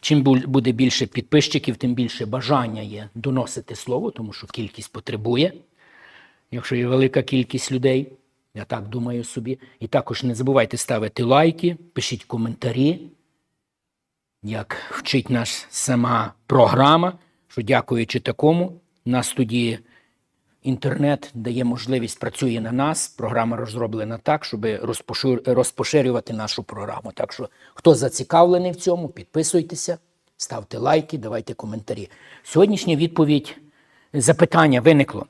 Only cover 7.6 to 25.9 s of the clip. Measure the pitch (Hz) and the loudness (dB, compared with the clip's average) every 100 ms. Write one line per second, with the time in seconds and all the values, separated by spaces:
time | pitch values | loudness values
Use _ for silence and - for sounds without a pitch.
7.6 | - 131 131 131 143 - _ _ _ 107 | -4 0 2 2 -2 -14 _ _ _ -16
8.6 | 98 117 104 123 120 120 117 - 117 131 | -8 -8 -6 -6 -6 -6 -8 -10 -8 -10
9.6 | - _ 113 143 - 117 127 117 131 135 | -12 _ -2 -2 -2 -4 -4 -2 2 4
10.6 | 110 120 - 110 110 - 120 135 165 165 | 2 -2 -2 -2 -2 -2 4 6 6 2
11.6 | 175 170 - - - 117 - 117 113 113 | -2 -2 -8 -8 -6 -6 -6 -4 -4 -4
12.6 | 123 117 143 175 - _ _ _ _ _ | -4 2 2 2 -6 _ _ _ _ _
13.6 | _ _ _ _ _ _ _ _ 104 110 | _ _ _ _ _ _ _ _ -8 -8
14.6 | 104 - - - - 135 - 123 120 - | -8 -10 -10 -10 -2 -2 0 -2 -2 -8
15.6 | - - - 123 120 120 110 - _ 135 | -10 -8 -2 0 2 0 -2 -8 _ 4
16.6 | 110 123 139 160 180 180 _ _ _ - | 6 6 6 6 4 -4 _ _ _ -8
17.6 | 110 127 - 117 113 123 - 117 147 170 | 0 0 2 -2 0 -2 -4 2 2 4
18.6 | 180 - _ _ - 123 123 - 117 120 | 0 -8 _ _ -2 -2 -2 -2 0 0
19.6 | 117 110 _ _ _ _ _ _ _ _ | -2 -4 _ _ _ _ _ _ _ _
20.6 | 135 127 - - 143 143 - 120 110 120 | -6 -4 -2 0 0 0 -6 -10 -6 -2
21.6 | 123 117 113 131 117 - 117 - 135 113 | -2 -2 -2 -4 -4 -6 -8 -4 -2 -2
22.6 | 110 123 143 160 - - 110 117 117 117 | -4 0 0 0 -6 -6 -4 0 -2 -2
23.6 | 117 110 113 110 107 113 - 151 - 113 | -6 -6 -4 -4 -6 -6 -2 -2 -2 -4
24.6 | 110 104 113 113 - 120 135 123 - 123 | -4 -4 -4 -6 -8 -4 0 0 2 2
25.6 | 123 - 120 | 2 -2 0